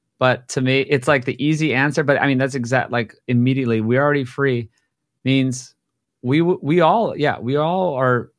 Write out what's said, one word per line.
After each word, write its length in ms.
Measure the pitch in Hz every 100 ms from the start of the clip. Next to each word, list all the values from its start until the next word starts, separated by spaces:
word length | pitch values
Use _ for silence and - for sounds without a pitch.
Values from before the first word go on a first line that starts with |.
| _ -
but 280 | 127 117 -
to 120 | 139
me, 200 | 127 135
it's 260 | 131 139 156
like 180 | 139 127
the 180 | 120
easy 300 | 147 156 156
answer. 300 | 123 147 160
But 180 | 139 139
I 60 | 139
mean, 100 | 131
that's 180 | 135 135
exact, 360 | 117 127 -
like, 240 | 120 110 _ -
immediately, 540 | 123 123 135 120 113
"We're 200 | 110 127
already 220 | 147 143
free" 460 | 127 - 139 120 110 _ _ _ _ _ 131
means 500 | 135 131 123 - _ _ _ _ _
we, 160 | 123 151
w-, 220 | 170 190
we 180 | 139 175
all, 380 | 160 220 180 -
yeah, 220 | 143 -
we 180 | 117 147
all 380 | 156 185 180 131
are 360 | 131 120 -